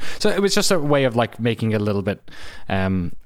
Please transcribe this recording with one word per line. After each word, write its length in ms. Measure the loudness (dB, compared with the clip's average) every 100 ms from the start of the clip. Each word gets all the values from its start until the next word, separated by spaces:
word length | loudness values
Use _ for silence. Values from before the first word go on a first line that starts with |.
| 0 2
So 100 | 2
it 100 | 2
was 140 | 2
just 160 | 2 2
a 80 | 2
way 260 | 2 2
of, 120 | 2 2
like, 240 | -2 0
making 320 | -2 0 0
it 80 | 0
a 40 |
little 180 | 0 0
bit, 280 | -2 -4 -6 -12 -10 -8 -4
um, 440 | 0 0 0 -2 -4